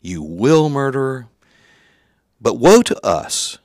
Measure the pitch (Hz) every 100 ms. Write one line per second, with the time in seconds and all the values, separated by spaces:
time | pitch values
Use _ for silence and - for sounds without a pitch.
0 | 87 85 76 85 120 160 156 143 135 135
1 | 135 131 117 _ _ _ _ _ _ _
2 | _ _ _ _ 110 120 139 226 233 -
3 | - 82 - - - -